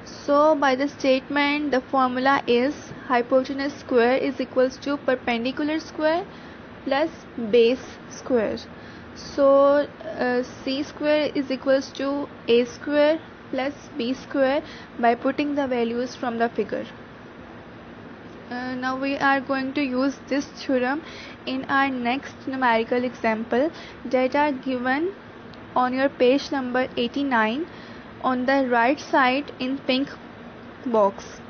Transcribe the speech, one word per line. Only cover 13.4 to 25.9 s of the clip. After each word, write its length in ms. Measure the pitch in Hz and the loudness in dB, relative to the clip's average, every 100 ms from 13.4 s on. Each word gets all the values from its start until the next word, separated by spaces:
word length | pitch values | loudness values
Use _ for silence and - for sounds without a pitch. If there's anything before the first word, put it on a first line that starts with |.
| - | -8
plus 240 | 262 262 285 - 294 | -4 -4 -6 -12 -6
B 160 | 233 | -4
square 480 | 262 - 294 262 285 - - - - | -4 -4 2 2 2 -2 -16 -14 2
by 160 | 233 | 2
putting 400 | 240 262 269 294 | 4 0 0 0
the 120 | 285 269 | 0 0
values 500 | 247 233 240 254 - | 0 0 -2 -4 -4
from 220 | 247 233 | -6 0
the 100 | 233 | 0
figure. 380 | - 202 - - - - - - - - - - - - - - - - - - | 0 -4 -4 -8 -14 -18 -18 -18 -18 -18 -18 -18 -18 -18 -18 -16 -18 -16 -16 -10
Uh, 240 | 247 254 | -8 -6
now 220 | 254 254 262 | -4 -2 0
we 200 | 277 277 | -2 2
are 240 | 277 277 | 4 4
going 320 | 262 269 262 | 2 -2 0
to 80 | 277 | -2
use 360 | 277 247 277 262 - | 0 2 0 -2 -4
this 180 | 269 285 | -4 -2
theorem 560 | - - 262 247 294 - - - - - | -10 0 2 2 -2 -6 -14 -16 -12 -6
in 180 | 262 | -6
our 240 | 262 269 277 | 0 2 2
next 460 | 254 240 269 - - - | 0 -2 -2 -6 -10 -8
numerical 580 | 262 254 226 226 247 | 0 2 2 2 0
example 680 | 247 240 226 220 226 240 311 - - - | -2 -2 -2 0 0 0 0 -2 -16 -14
that 300 | 233 254 262 | -2 2 2
are 180 | 285 302 | 2 2
given 600 | 262 262 254 254 269 349 403 - - - - - | 0 -4 -2 0 0 0 -4 -18 -18 -18 -18 -4
on 200 | 247 254 | 0 2